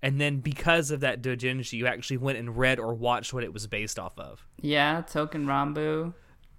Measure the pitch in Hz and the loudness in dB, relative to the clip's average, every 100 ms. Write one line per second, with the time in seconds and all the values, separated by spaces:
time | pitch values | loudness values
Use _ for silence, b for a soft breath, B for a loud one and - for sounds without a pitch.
0 | 135 139 147 139 151 135 175 165 147 147 | -2 2 2 0 -2 0 4 4 4 0
1 | 135 120 127 120 127 131 120 113 123 120 | 0 0 -2 -2 -2 -2 -4 -2 0 -2
2 | - 131 135 120 120 117 127 127 113 117 | -2 -2 -2 -2 -2 2 4 4 0 0
3 | 120 120 - 127 107 104 104 107 107 - | 2 2 0 -4 -4 -6 -4 -2 -2 -4
4 | 92 - - - - - 147 147 147 165 | -8 -10 -14 -16 -20 -8 0 4 4 2
5 | 170 151 151 156 139 139 147 151 156 156 | -2 -2 -2 -2 0 0 0 0 -2 -2
6 | 170 - b b - | -4 -8 b b -20